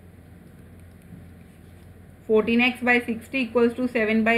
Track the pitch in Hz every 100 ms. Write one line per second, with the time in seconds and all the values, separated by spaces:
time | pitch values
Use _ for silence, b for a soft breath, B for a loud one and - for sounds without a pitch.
0 | - - - - - - - - - -
1 | - - - - - - - - - -
2 | - - - 214 214 233 247 247 247 240
3 | 240 226 - 269 226 233 240 233 247 240
4 | 214 220 220